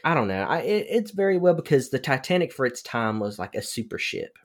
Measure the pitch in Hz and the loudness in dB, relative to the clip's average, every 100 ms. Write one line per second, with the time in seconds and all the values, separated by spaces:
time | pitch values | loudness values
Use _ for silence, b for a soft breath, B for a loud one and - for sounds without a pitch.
0 | - 160 104 95 98 165 165 208 - 220 | 0 2 2 0 0 0 0 0 0 0
1 | 214 190 196 185 180 170 165 143 127 131 | 0 0 2 4 4 4 4 2 2 -2
2 | - 135 - 180 165 - 139 - - 120 | 0 -2 0 0 0 0 -2 -2 -6 -2
3 | 113 107 101 104 98 - - - 113 - | 0 0 -4 -6 -8 -6 -6 -8 -6 -6
4 | - - - _ | -6 -6 -10 _